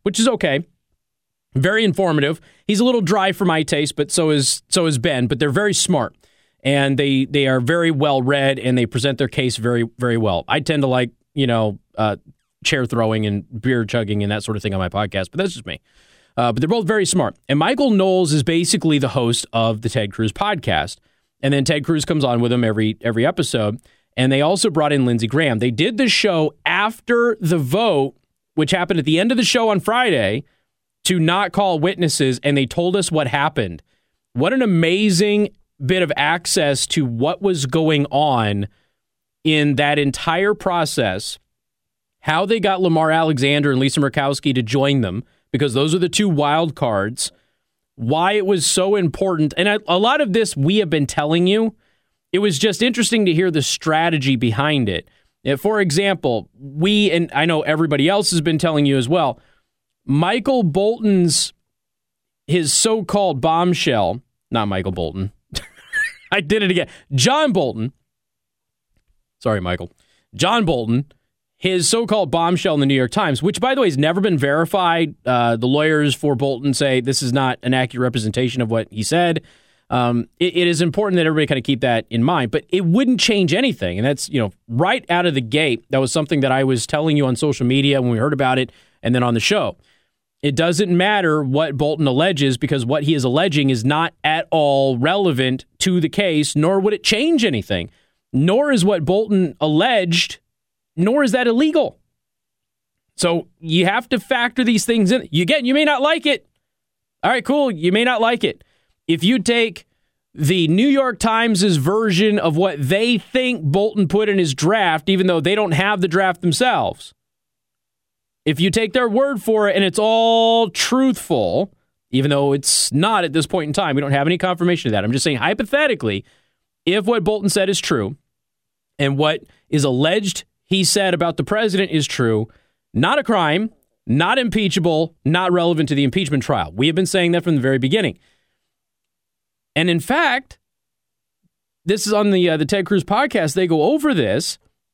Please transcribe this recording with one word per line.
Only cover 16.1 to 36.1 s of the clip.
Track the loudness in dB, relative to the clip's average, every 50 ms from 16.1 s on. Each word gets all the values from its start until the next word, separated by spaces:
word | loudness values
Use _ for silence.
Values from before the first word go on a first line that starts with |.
| _ _ _ _ -4
Uh, | -2 0 0
but | 0 0
they're | 0
both | 0 0 0 0
very | 0 0 0 0
smart. | 0 0 0 -2 -2 -4 _ _
And | -2 0 0
Michael | 2 2 2 2 2 2
Knowles | 2 2 2 2 2 2 2 2 2
is | 0
basically | 0 2 0 0 0 0 0 0 2 2 2
the | 2 0 0
host | -2 0 0 0 0 -2 -4 -4 -2
of | 0 0 0 0 -2 -4
the | -4
Ted | -2 -4 -4 -4
Cruz | -4 -2 -2 -2
podcast. | -2 -2 -2 -2 -2 -2 -2 -2 0 0 -2 -4 -8 -16 _ _ _ _ _ _ _ _
And | -2 0 0
then | 2 2
Ted | 0 0 -2 0
Cruz | -2 -2 -2 -2
comes | -2 -2 0 0
on | 0 2 2
with | 2 2
him | 0 0 0
every, | 0 0 0 0 -2 -2 -4
every | -4 -4 -2 0 0
episode. | 0 0 -2 -4 -2 -2 -2 -2 -2 -4 -6 -12 _ _ _ _ _ -4
And | -2 0 2
they | 2 2
also | 2 0 0 0 0 0
brought | 0 0 0 2
in | 2 2 2
Lindsey | 2 0 0 -2
Graham. | -2 0 0 0 0 0 0
They | 0 -2
did | 0 0 -2 -2 0
the | 0 0 0
show | 0 0 0 0 0 0 0 -2 -4 _ -4
after | -2 -2 0 -2 -2 -4 -6 -4 -2 0 0 0 0 -2 -2
the | 0 0 0 0
vote, | 0 0 0 0 0 2 0 0 0 -2 -6 _ _ _ _ _ _ _ -4
which | -2 0 0
happened | 0 0 0 0 -2
at | 0 0
the | 0 2 2
end | 2 2
of | 0
the | 0 0
show | 2 2 2 2 2
on | 0 0
Friday, | 0 -2 0 0 0 0 0 0 0 0 -2 -4 -8 _ _ _ _ _ _ _ _ _ _ _ -2
to | -2 0 2
not | 2 2 2 0 -2 -2
call | -2 -2 0 0 0
witnesses, | 0 0 -2 -2 -2 -2 -2 0 0 0 0 0 0
and | 0 0 0
they | 0 0
told | -2 -2 -2 -2 0 0
us | -2 -2 -2
what | -2 -2 -2
happened. | 0 0 0 0 0 -2 -2 -4 -4 -6 -12 -16 _ _ _ _ _ _ _ _ _ -4
What | -2 0 0
an | 2 2 2
amazing | 2 2 2 2 2 2 2 2 2 2 2 2 2 2 0 0 -2 -6 _ _ _ _ -6 -4
bit | -2 0 0
of | 0 -2